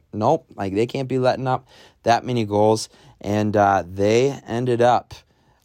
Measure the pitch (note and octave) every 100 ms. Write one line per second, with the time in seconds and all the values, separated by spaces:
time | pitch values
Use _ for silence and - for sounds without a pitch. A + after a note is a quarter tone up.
0 | _ G#2 A2+ D#3+ - - G2 G2 A#2 C#3
1 | C3 C3 B2+ A#2 C3 B2+ - - - _
2 | - A#2 A#2 B2 G#2+ G#2 G#2+ A2 - _
3 | - - - G#2+ G#2 G#2 G2+ G2 F2 F#2+
4 | G2+ A2+ C3+ C3+ - A2+ B2+ A#2 A#2+ A2+
5 | - - _ _ _ _